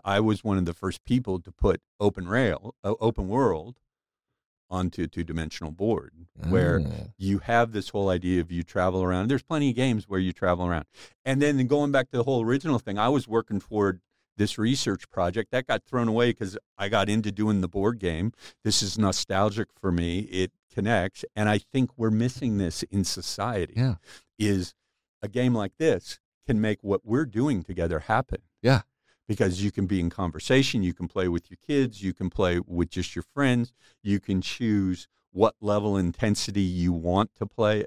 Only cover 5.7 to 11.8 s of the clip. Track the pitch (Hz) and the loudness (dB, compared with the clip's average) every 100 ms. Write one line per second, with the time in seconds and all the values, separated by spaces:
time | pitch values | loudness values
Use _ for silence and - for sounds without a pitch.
5.7 | 82 107 110 - 80 87 - 80 92 87 | -4 -2 -2 -4 -18 -20 -10 0 2 4
6.7 | 85 71 78 - - 95 98 - 117 117 | 2 0 -6 -12 -6 -2 -2 2 2 2
7.7 | 110 92 104 98 90 90 90 85 87 85 | -2 -4 -2 0 0 2 0 0 -4 -4
8.7 | 98 92 92 90 90 107 135 - 156 143 | 0 0 2 0 0 0 -2 -2 -2 0
9.7 | 117 131 110 - 95 92 85 92 87 90 | 0 0 0 -2 -2 -2 0 0 0 0
10.7 | 95 - - - _ 131 135 147 139 127 | -2 -6 -16 -20 _ -2 2 2 2 2
11.7 | 147 | 2